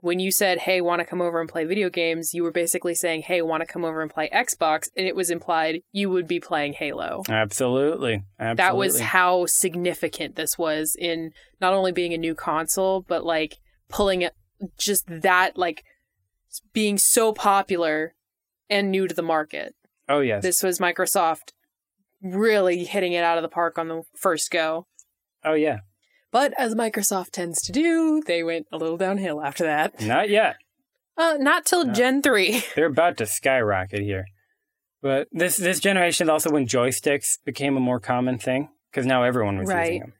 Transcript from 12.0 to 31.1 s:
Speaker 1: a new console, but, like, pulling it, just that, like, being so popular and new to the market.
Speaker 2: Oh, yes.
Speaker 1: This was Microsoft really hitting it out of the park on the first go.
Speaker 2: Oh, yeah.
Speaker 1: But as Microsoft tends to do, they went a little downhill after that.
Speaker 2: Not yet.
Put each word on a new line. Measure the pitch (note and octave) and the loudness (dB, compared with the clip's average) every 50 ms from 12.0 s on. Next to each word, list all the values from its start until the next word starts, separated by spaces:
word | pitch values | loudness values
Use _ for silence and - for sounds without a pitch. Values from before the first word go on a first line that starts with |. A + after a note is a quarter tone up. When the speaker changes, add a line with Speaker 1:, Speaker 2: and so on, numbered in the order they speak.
| F3 F3 E3+ | -2 -2 -2
Speaker 1:
a | E3 | -2
new | E3 E3 D#3+ | -2 -4 -4
console, | - - - D#3 D#3 E3 D#3+ - G3 F#3+ F#3+ F#3+ F#3+ | -4 -4 -2 -2 -2 0 -2 0 0 2 2 0 0
but, | F#3 _ F3+ E3 - | -2 _ -4 -4 0
like, | E3 E3 D#3+ D#3 D#3 - - _ _ _ _ _ _ | 0 0 0 -2 -4 -8 -16 _ _ _ _ _ _
pulling | - - G#3 G3 F#3+ F#3 F3 | -2 0 2 2 2 0 -2
it, | F3 - _ _ _ _ _ G3+ F#3 _ _ | -4 -4 _ _ _ _ _ -14 -14 _ _
just | - - G3+ F#3+ - - | -4 -2 0 -2 -2 -4
that, | E3+ D#3+ E3 F#3+ F#3 F3+ F#3 F3+ - | -12 -2 2 4 4 4 4 2 2
like, | - F3+ E3+ D#4 - - _ _ _ _ _ _ _ _ _ _ _ _ _ - - _ _ _ | -2 -2 -2 -2 -8 -14 _ _ _ _ _ _ _ _ _ _ _ _ _ -18 -18 _ _ _
being | A3+ G#3+ G#3 G3+ G3 | 0 0 0 2 2
so | - - - B3 A3+ A3+ G#3+ | 2 4 4 4 4 4 0
popular | - - G#3 G3 G3 F#3+ - F#3+ E3+ E3+ D#3+ D#3 D#3 D#3 E3 _ _ _ _ _ _ _ _ _ _ _ _ | 2 2 4 4 4 2 0 0 0 0 0 0 0 -2 -4 _ _ _ _ _ _ _ _ _ _ _ _
and | G#3 G3+ G3+ G3 | 0 0 2 2
new | F#3+ F#3+ F#3+ F3+ | 2 0 0 0
to | E3+ | -2
the | - F3 | -4 -2
market. | E3 D#3+ D#3 D3+ - - D2 - - - _ _ _ _ _ _ - | 0 0 0 0 -2 -6 -10 -10 -10 -12 _ _ _ _ _ _ 0
Speaker 2:
Oh, | C#3 D3 | 2 2
yes. | C#3 B2+ G#2+ G2+ G2+ | 2 2 0 0 0
Speaker 1:
This | F#3 F3 - - | 0 0 2 0
was | F#3+ F3+ - | 0 0 0
Microsoft | F#3+ F3 E3+ - F#3 F3 - G3 F3 D#3+ D#3+ - - - - _ _ _ _ _ _ _ _ _ _ _ _ _ G3 | 0 -2 0 0 -2 0 2 2 2 2 0 -2 -8 -20 -20 _ _ _ _ _ _ _ _ _ _ _ _ _ -12
really | F#3 F3+ F#3+ G#3+ A3+ G#3+ G#3 F#3+ F3+ F3 F3+ F3 | -6 -2 0 2 4 4 4 4 2 2 0 -2
hitting | - - G3+ F#3 F3 F3 | -2 -2 -2 0 0 0
it | F3 E3+ | 0 2
out | E3+ E3+ E3+ | 2 2 0
of | D#3+ | -2
the | D#3+ | -4
park | - E3+ E3+ E3+ E3 - | -2 -2 -2 -2 -2 -4
on | E3 E3 | -6 -6
the | E3 E3 D#3+ - _ | -6 -8 -10 -12 _
first | - - G3 E3+ D#3 - - | -2 0 0 0 0 -2 -2
go. | - E3+ D#3+ D#3+ D#3+ E3 F3+ _ _ _ _ _ _ _ _ _ _ _ _ | 0 0 0 0 -2 -4 -6 _ _ _ _ _ _ _ _ _ _ _ _
Speaker 2:
Oh, | D#3 D#3 | 0 2
yeah. | D#3 D3+ D#3 C3+ G#2+ G2 _ _ _ _ _ _ _ _ _ - | 4 2 2 0 -2 -8 _ _ _ _ _ _ _ _ _ 0
Speaker 1:
But | A#3 C#4 C#4+ - - | 2 2 2 0 -2
as | C4+ A#3 A3 | -2 -2 0
Microsoft | A3 A#3 A3+ A3 A3 G3+ - G#3 F#3+ F3+ - | -2 -2 -2 -2 -2 -2 0 -2 -2 -4 -6
tends | - - F3 E3+ E3+ - - | -8 -8 -6 -6 -4 -6 -6
to | - F#3 | -4 -2
do, | C4 D#4 E4+ E4 E4 E4 D#4+ D4+ D#4 D4+ | 0 2 2 2 2 2 2 2 0 0
they | - E3+ E3+ E3 | 0 -2 -2 0
went | E3 E3 E3 D#3 _ - | -2 -4 -4 -6 _ -8
a | |
little | D#3+ D#3+ E3 E3 | -4 -4 -2 -2
downhill | E3+ F#3+ F#3 G3 G3+ G3 F3+ D3+ D3+ D3+ | -2 -2 -2 0 -2 -2 -4 -4 -4 -4
after | C#3 C#3 - F3 | -6 -4 -2 0
that. | D#3 D3+ D3 D#3 E3 - - A2 | 0 2 2 0 0 -2 -4 -2
Speaker 2:
Not | G#2+ A#2+ D3+ G3 G#3 | 2 2 2 2 4
yet. | G3+ G#3+ A3 E3 - - _ _ _ _ _ _ _ _ _ _ | 4 4 4 2 0 -4 _ _ _ _ _ _ _ _ _ _